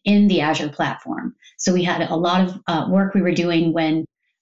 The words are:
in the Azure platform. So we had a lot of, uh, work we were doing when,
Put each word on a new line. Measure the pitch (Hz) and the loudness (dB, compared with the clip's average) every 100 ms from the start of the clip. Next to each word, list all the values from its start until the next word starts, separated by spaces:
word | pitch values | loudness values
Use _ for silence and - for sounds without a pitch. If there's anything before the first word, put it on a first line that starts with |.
| 202 | 2
in | 208 202 | 4 4
the | 170 | 4
Azure | 151 151 147 | 0 -2 -4
platform. | - 139 - - - - - _ - | -4 -6 -6 -10 -8 -8 -12 _ -6
So | - | 0
we | 180 | 0
had | 175 170 165 | 0 -2 -2
a | 165 | -2
lot | 175 185 | 0 2
of, | 180 185 - | 0 -2 -4
uh, | - - | -4 0
work | 190 190 196 | 0 2 0
we | |
were | 180 | 0
doing | 170 170 165 165 | 0 0 2 2
when, | 160 160 160 151 _ _ _ | 0 0 -2 -4 _ _ _